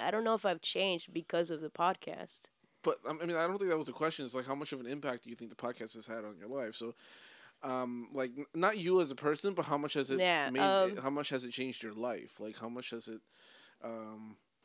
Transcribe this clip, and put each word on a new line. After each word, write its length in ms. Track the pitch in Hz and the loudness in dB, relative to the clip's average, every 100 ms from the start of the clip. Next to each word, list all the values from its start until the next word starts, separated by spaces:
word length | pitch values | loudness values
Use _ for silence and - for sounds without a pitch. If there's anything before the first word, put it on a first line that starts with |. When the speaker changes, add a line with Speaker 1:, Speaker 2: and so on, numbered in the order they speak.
Speaker 1:
I 100 | 139 | 2
don't 140 | 214 | 2
know 80 | 226 | 4
if 140 | 220 202 | 4 4
I've 160 | 165 | 2
changed 500 | - 180 190 170 - | 0 2 2 0 -2
because 380 | 165 160 170 175 | -6 0 2 2
of 100 | 156 | -2
the 80 | 156 | -4
podcast. 720 | - 175 185 - - - - - _ _ _ | 2 2 2 -4 -10 -10 -14 -20 _ _ _
Speaker 2:
But, 160 | 160 - 120 | 0 0 -2
um, 120 | 156 | -4
I 40 | 170 | 0
mean, 100 | 165 | 2
I 100 | 170 | 2
don't 120 | 202 | 2
think 120 | 190 | 2
that 60 | 160 | 2
was 80 | 131 | 0
the 60 | |
question. 320 | 120 160 156 | 0 0 0
It's 100 | 131 | -4
like, 120 | 127 127 | -4 -2
how 80 | |
much 180 | 143 151 | -4 -4
of 80 | 135 | -6
an 60 | 120 | -6
impact 380 | 147 143 123 | -4 -4 -4
do 60 | 117 | -8
you 60 | 117 | -12
think 140 | 117 | -12
the 60 | - | -6
podcast 380 | 123 123 110 110 | -6 -4 -8 -8
has 100 | 113 | -8
had 180 | 113 | -8
on 120 | 107 90 | -8 -10
your 100 | 104 | -6
life? 260 | 135 110 | -4 -4
So, 200 | - 117 - - - - - - _ | -4 -8 -8 -16 -20 -20 -20 -20 _
um, 460 | 135 127 123 120 117 | -2 -2 -2 -4 -6
like, 160 | 139 131 127 | -4 -2 -4
n-, 80 | 147 | -6
not 240 | 160 190 214 | 2 2 4
you 220 | 170 185 | 4 6
as 80 | 147 | 4
a 40 | |
person, 380 | 131 147 151 202 | 2 2 2 0
but 140 | 175 147 | 0 2
how 100 | 147 | 0
much 160 | 147 | 2
has 180 | 151 127 | 0 2
it 100 | 135 | 4
Speaker 1:
Yeah, 280 | 180 165 143 | 6 4 4
Speaker 2:
made? 120 | 135 | 4
Speaker 1:
um, 340 | 196 196 190 202 | 6 6 4 2
Speaker 2:
How 140 | 135 | 0
much 180 | 143 143 | 0 0
has 140 | 135 | -2
it 60 | 123 | -2
changed 320 | 120 131 120 | -4 -4 -4
your 100 | 113 | -8
life? 480 | 107 123 98 - - | -4 -4 -4 -8 -10
Like, 180 | 107 107 | -10 -8
how 120 | 117 | -8
much 180 | 120 - | -8 -6
has 180 | 117 117 | -6 -8
it, 120 | 110 - _ - - - _ | -10 -14 _ -20 -20 -20 _
um, 540 | 117 113 110 110 110 104 _ _ | -10 -8 -10 -12 -14 -18 _ _